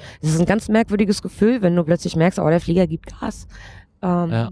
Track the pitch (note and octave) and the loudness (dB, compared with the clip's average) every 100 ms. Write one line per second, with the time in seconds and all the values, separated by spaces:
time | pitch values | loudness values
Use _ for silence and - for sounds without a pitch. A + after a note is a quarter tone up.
0 | - - D#3 D#3+ F3 G#3+ - A3 A3+ G3+ | -20 -6 -2 2 2 0 2 0 2 0
1 | G3+ G3+ F#3 - G#3+ B3+ F3+ F3 D#3 E3+ | 0 -2 -6 0 2 2 2 2 2 0
2 | - E3 F3 F#3+ D#3+ E3+ E3+ F3 E3+ E3 | 0 2 2 2 2 2 2 0 0 -2
3 | - - A3+ - - - - - - _ | -10 -10 -10 -10 -16 -20 -20 -20 -20 _
4 | F3+ F3 E3+ A2+ A#2 | -2 0 0 -2 -4